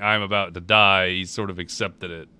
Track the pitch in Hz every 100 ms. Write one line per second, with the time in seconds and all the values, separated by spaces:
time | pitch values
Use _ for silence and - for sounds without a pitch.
0 | 104 107 101 101 95 87 87 107 104 98
1 | 92 92 90 - 101 90 87 - 101 -
2 | 90 82 78